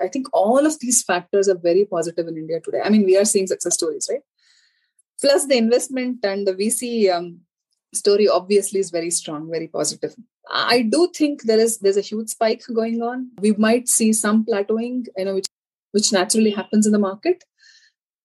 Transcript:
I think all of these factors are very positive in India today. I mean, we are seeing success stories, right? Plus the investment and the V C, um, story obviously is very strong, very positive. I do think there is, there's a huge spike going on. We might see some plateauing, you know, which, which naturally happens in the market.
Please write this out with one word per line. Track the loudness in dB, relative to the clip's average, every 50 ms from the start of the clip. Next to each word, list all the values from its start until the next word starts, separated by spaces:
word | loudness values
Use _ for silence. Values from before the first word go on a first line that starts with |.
I | -6
think | -6 -4 -6 -8 -2 0
all | 0 2 4 4 6 4
of | 4 2 0
these | -4 0 0 0 0
factors | 0 -2 -2 -2 0 0 2 2 2
are | 0 2
very | 2 2 4 4 2
positive | 2 0 -4 -4 -4 -4 -6 -6 -6
in | -6
India | -10 -8 -6 -8 -8
today. | -6 -6 -6 -4 0
I | 2
mean, | 4 4 6
we | 6 4
are | 4 4
seeing | 2 2 0 0 -2
success | -4 -4 -4 -4 -2
stories, | -2 -2 -4 -4 -6 -6 -6
right? | -6 -8 -8 _ _ _ _ _ _ _ _ _ _ _ _ _ _ _ _ _ _ -2
Plus | 2 2 2 2 2
the | 2 2
investment | 2 4 4 2 2 0 -2 -6 -6 -4 -6 -6 -4 -4
and | -4 -2 -2 -2
the | -2 -2
V | -2 -2 -2
C, | -2 -4 -4 -4 0 2 2 2
um, | 2 0 -4 -8 -12 -18 _ _ _ _ _ _ _ _ _ _ -12
story | -2 0 2 4 4 4 4
obviously | 4 2 2 2 0 0 0 0 -2 -4
is | -4 -2
very | -4 -6 -4 -4
strong, | -4 -6 -6 -6 -10 -10 -8 -8
very | -6 -8 -8
positive. | -6 -6 -4 -4 -4 -4 -6 -10 -10 -10 -14 -20 _ _ _ _ -6
I | -4 -4 0 0 0 0 2
do | 2 2 2 2 0 0
think | -2 -2 -2 -2 -4 -2
there | 0 2 2
is, | 2 2 0 0
there's | 0 0 0
a | 0 -2
huge | -4 -6 -8 -8 -8
spike | -4 -2 -2 -2 -2 -4 -6 -6 -4
going | -4 -2 -2 -4 -4 -4
on. | -4 -6 -6 -10 -10 -10 -2
We | 0 0 2
might | 2 2 2 2 0 0 0
see | 0 2 2 2 2
some | 2 0 2 2 2 2
plateauing, | 0 -2 -2 -2 -2 -2 -4 -4 -4 -6 -6 -8 -8 -8
you | -6 -6
know, | -4 -4
which, | -4 -6 -6 -14 _ _ _ _ _ _ _
which | -4 -2 0 2 2
naturally | 0 2 2 2 2 2 2 0
happens | -2 -6 0 0 2 2
in | 4 2
the | 2
market. | 2 0 -4 -4 -2 -2 -2 -2 _ _ _ _ _ _ _ _ _ _ _ _ _ _ _ _